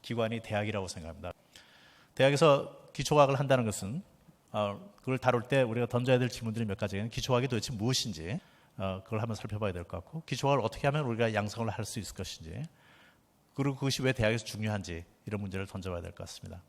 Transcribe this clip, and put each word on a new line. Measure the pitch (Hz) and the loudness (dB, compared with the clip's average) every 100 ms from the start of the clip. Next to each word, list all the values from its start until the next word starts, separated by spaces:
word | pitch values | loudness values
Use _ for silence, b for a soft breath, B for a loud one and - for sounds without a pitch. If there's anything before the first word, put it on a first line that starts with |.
기관이 | - 117 110 113 | -6 0 0 0
대학이라고 | - 104 104 104 92 | -2 -2 0 -2 -4
생각합니다. | 92 82 80 87 - _ B B B B B B - | -8 -10 -10 -10 -12 _ B B B B B B 2
대학에서 | 131 143 165 139 - - - | 4 8 8 6 2 -12 -16
기초과학을 | - 135 147 135 135 | -6 2 8 8 6
한다는 | 139 131 | 4 4
것은, | 113 - 95 147 - _ - _ _ | 4 -2 -4 -8 -10 _ -20 _ _
어, | 107 104 101 - - | -2 -2 -4 -14 -12
그걸 | - 131 | -4 2
다룰 | 127 123 | 4 2
때 | 113 139 | 2 2
우리가 | 123 113 120 | 2 2 0
던져야 | 120 127 127 | 0 4 4
될 | 123 | 4
질문들이 | - 113 110 110 | -2 -4 -2 -2
몇 | - | -2
가지가 | 101 98 | -2 -2
있는데 | 113 - | -4 -4
기초과학이 | - 123 131 | 0 2 2
도대체 | 120 - | -2 -2
무엇인지, | 120 110 131 120 80 80 151 b b b - | -2 0 0 -2 -6 -6 -6 b b b -6
어, | 95 95 - | -6 -6 -4
그걸 | 110 | -4
한번 | 117 107 | -4 -6
살펴봐야 | 107 104 107 | -6 -4 -4
될 | 87 87 | -4 -8
것 | 92 | -10
같고, | - 160 - | -10 -14 -8
기초과학을 | 127 139 139 110 | -2 2 4 2
어떻게 | - 143 | 0 0
하면 | 147 135 | 0 -2
우리가 | 113 113 | 2 2
양성을 | 107 104 117 113 | 2 -2 -2 -4
할 | 101 104 | -4 -6
수 | - | -6
있을 | 90 | -8
것인지, | - 92 - 80 92 156 b b b b b _ _ _ - | -8 -10 -10 -12 -10 -12 b b b b b _ _ _ -2
그리고 | 139 135 | -2 0
그것이 | 139 127 | -2 2
왜 | 131 | 0
대학에서 | 127 107 113 | 4 2 2
중요한지 | - 104 107 104 90 82 82 _ - | -4 -6 -2 -2 -4 -8 -10 _ -8
이런 | 101 | -6
문제를 | 101 95 95 | -4 -6 -8
던져봐야 | 95 92 87 | -8 -6 -6
될 | 87 | -8
것 | - 90 | -12 -14
같습니다. | - 92 90 | -12 -14 -16